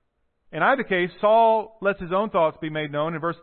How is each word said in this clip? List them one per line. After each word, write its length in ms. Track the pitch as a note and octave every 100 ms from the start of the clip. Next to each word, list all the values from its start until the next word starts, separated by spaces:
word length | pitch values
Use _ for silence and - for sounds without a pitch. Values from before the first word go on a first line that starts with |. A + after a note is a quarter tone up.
| _ _ _ _ _
In 120 | D#3+
either 200 | G3 C4+
case, 280 | - F#3 F3 -
Saul 580 | G#3 A3+ A3+ A3 G3 -
lets 200 | F#3+ G3
his 120 | F3
own 180 | F#3 G#3+
thoughts 260 | F#3 D#3 D3+
be 100 | D#3+
made 200 | D#3 D3+
known. 240 | D3 D#3
In 60 | E3
verse 160 | E3 E3